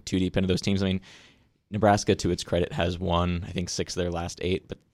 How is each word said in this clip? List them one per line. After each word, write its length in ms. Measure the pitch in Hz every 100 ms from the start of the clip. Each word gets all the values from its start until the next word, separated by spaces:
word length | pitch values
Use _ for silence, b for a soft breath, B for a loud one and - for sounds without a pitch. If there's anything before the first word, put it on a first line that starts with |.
too 140 | - 95
deep 180 | 92 98
into 100 | 92
those 140 | 90
teams. 220 | - 98
I 40 | 95
mean, 140 | 92 B B B B B _ -
Nebraska, 440 | 104 107 104 -
to 160 | 95 92
its 140 | 87
credit, 280 | - 87 87
has 260 | - 87 87
won, 460 | 90 85 90 87 87
I 20 |
think, 200 | 92 90
six 260 | - 85 -
of 40 |
their 100 | 87
last 260 | 85 85 -
eight, 260 | 87 92 -
but 100 | - _